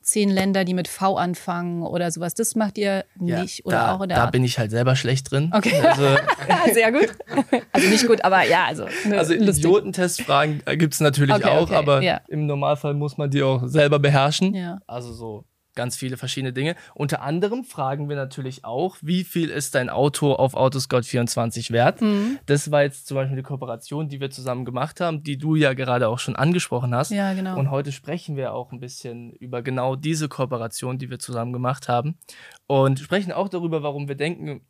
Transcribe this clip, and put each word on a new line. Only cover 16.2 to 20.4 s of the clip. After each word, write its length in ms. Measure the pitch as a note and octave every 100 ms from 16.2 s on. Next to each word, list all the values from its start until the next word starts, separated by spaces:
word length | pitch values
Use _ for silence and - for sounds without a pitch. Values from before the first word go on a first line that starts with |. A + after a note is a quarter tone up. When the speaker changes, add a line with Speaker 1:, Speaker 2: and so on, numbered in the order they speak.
| C3 - C3
Speaker 2:
Dinge. 240 | B2 D3 F3 -
Unter 260 | - C#3+ D#3+
anderem 420 | C3+ E3 G3+ B3
fragen 440 | - - C3+ C#3+ D3
wir 60 |
natürlich 500 | C#3+ C3+ C#3 C3 C3
auch, 320 | A#2 B2+ F#3 -
wie 240 | D3+ F3+
viel 260 | F#3 F3 D#3+
ist 240 | - C#3+
dein 160 | C3+ B2
Auto 420 | F#2 C#3+ - C#3+
auf 220 | C3+